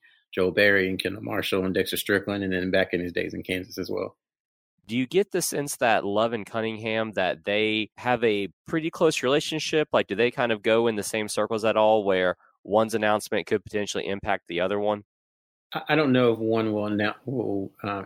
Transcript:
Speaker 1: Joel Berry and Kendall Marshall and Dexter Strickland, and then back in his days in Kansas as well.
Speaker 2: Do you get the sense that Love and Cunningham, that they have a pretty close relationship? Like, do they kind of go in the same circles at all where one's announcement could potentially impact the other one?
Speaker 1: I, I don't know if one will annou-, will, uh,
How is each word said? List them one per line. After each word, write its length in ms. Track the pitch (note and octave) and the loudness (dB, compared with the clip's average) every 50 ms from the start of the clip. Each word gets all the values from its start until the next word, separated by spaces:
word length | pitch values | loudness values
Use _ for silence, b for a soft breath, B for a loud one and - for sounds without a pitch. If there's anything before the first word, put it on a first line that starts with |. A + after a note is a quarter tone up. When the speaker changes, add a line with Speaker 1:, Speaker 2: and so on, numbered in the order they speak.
| b b b b b b - | b b b b b b -2
Speaker 1:
Joel 180 | F#2+ F#2 F#2 | 0 0 2
Berry 380 | E2 G#2 G#2 G#2 G2+ G2 F#2 F#2 | 4 4 4 6 4 4 2 0
and 80 | F#2+ | 0
Kendall 240 | F#2 - F#2 G2 G#2+ | -2 -2 -4 -4 -6
Marshall 420 | G#2+ A#2 A2 F#2+ F#2 - - F#2+ F#2 | -8 -6 -4 -4 -2 0 0 0 0
and 120 | F#2+ F#2 | 0 0
Dexter 220 | G2 F#2 - - | 0 -2 -2 -2
Strickland, 460 | F2+ - - G2+ F#2+ - G#2 G2+ G2+ G2 | -4 0 0 0 0 0 0 -4 -2 -2
and 80 | F#2+ | -2
then 200 | F#2 F2+ F2+ F#2 | -2 -2 -2 0
back 220 | F#2 F#2+ F#2 - - | 2 2 2 2 -2
in 80 | F2 | -4
his 100 | F2 F2 | -4 -4
days 240 | E2 F2+ F2+ - F2+ | -4 -6 -6 -6 -8
in 80 | F2+ F2 | -10 -6
Kansas 340 | - F#2 F#2 F#2 - - | -6 -6 -6 -6 -8 -10
as 140 | F#2+ F2+ - | -10 -8 -6
well. 260 | G2 G2 G2 G2 _ _ _ _ _ _ _ _ _ _ _ _ _ _ _ | -6 -6 -6 -8 _ _ _ _ _ _ _ _ _ _ _ _ _ _ _
Speaker 2:
Do 100 | - A2+ | -6 -4
you 80 | B2 C3 | -4 -2
get 260 | B2 E3 F#3 G#3 _ | 0 0 0 0 _
the 120 | - F3+ D#3+ | -2 -4 -2
sense 320 | - - - C#3+ C#3+ - | -2 -4 -4 -4 -4 -4
that 280 | - C3 A#2 G#2+ F2+ D2 | 0 2 2 2 2 2
Love 280 | G2+ G2+ G#2 A2+ A#2 A#2 | 0 0 0 0 0 -2
and 120 | A2 G2 | -4 -8
Cunningham, 680 | - - A2+ A2 A2+ A2 G#2+ A2 A2+ A2 A2 A2 A2 | -6 -6 -4 -4 -4 -6 -6 -6 -4 -2 -2 -2 -2
that 320 | G2 G2+ F#2 F2 C#2 D#2+ E2 | -2 -2 0 0 -2 -4 -2
they 480 | G2 G2+ G#2+ G#2+ A2 G#2+ A2 G#2+ - _ | -2 0 2 2 0 0 -2 -4 -6 _
have 260 | - - B2 B2 A#2 A#2 | -4 0 0 4 4 4
a 240 | A2+ G#2 G2+ G2 F2+ - _ - | 4 4 2 -2 -4 -8 _ -8
pretty 240 | - E3 D#3+ D#3 E3 | -4 -4 -2 -2 -2
close 320 | - - F3+ D#3 D3 - | 0 2 2 2 2 2
relationship? 680 | - B2 C#3 D#3 - - D#3 D#3 - - - D#3 D3+ - - | 0 2 2 2 0 -2 -6 -4 -4 -2 0 0 0 2 0
Like, 140 | A#2 G#2 | 0 0
do 80 | - G2+ | 0 0
they 160 | G2 A#2 B2 | 2 2 2
kind 200 | - - B2 A#2 | 2 0 0 0
of 120 | A2+ G#2 G2+ | 0 0 2
go 240 | A2+ A2 A2+ A#2 | 2 4 4 4
in 80 | A#2 A2 | 2 0
the 80 | G#2 G2 | 0 -4
same 240 | - - A2 G#2+ | -2 -2 -4 -2
circles 380 | G#2 - A2 G#2 - A2+ G#2+ G#2 | -2 -2 -2 -2 0 -2 0 0
at 120 | A2 G#2 | 2 4
all 260 | A2 G#2+ G#2+ A2 A2 G2+ | 4 6 6 6 4 4
where 340 | G2 F#2+ F#2 F#2 F2+ F2 b b b b b - | 2 2 2 2 2 0 b b b b b -6
one's 320 | - G2 A2 A2 A2 A2 | 0 2 2 2 2 0
announcement 500 | G#2+ G#2+ G#2+ G#2+ G#2 - - - G2+ E2+ | 0 2 2 2 0 0 -2 -4 -4 -2
could 180 | - A2+ G2+ - | 0 -2 -2 -2
potentially 440 | - - G#2 G#2 - - G2+ - | -4 -6 -4 -4 -4 -6 -6 -4
impact 380 | - G2 G2+ - A2 G2 F#2+ _ | -4 -6 -6 -2 -4 -4 -4 _
the 140 | - E2+ E2+ | -6 -4 -2
other 180 | F2+ F#2+ G#2 G#2 | -2 0 -2 -2
one? 240 | G#2 G#2 G#2 G#2 G#2+ _ _ _ _ _ _ _ _ _ _ _ _ - | -2 -2 -2 -4 -6 _ _ _ _ _ _ _ _ _ _ _ _ -10
Speaker 1:
I, 100 | - D#3+ - - | -10 -8 -2 0
I 60 | D3+ | 2
don't 180 | D3+ D#3 C3+ B2+ | 2 4 4 4
know 200 | B2+ B2 A#2+ A2+ | 4 4 4 2
if 60 | A2 | 0
one 340 | A2+ A2 A2+ A2+ A2 A2 G#2 | 0 0 0 0 0 0 -2
will 160 | G#2 G#2 G#2 | -2 -2 -2
annou-, 240 | G#2 G#2 G#2 G#2+ - - - | -2 0 -2 -2 -4 -6 -8
will, 460 | B2 C3+ B2 G#2+ G#2 G2+ G2 F#2+ F#2+ _ - - | -6 -4 -4 -4 -2 -4 -4 -6 -8 _ -10 -8
uh, 200 | G2+ G2+ G2 F#2+ | -6 -6 -6 -6